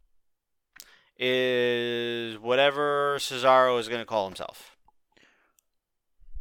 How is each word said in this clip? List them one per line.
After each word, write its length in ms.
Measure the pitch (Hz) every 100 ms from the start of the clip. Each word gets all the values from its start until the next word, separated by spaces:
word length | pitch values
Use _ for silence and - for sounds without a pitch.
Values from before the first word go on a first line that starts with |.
| _ _ _ _ _ _ _ - - - _ -
is 1200 | 127 127 127 123 123 120 120 120 120 117 117 110
whatever 800 | 117 127 143 143 147 143 143 143
Cesaro 600 | - 131 131 131 127 120
is 80 | 110
gonna 160 | 120 110
call 220 | 113 95
himself. 480 | 92 - - - _ _ _ _ _ _ _ _ _ _ _ _ _ _ _ - -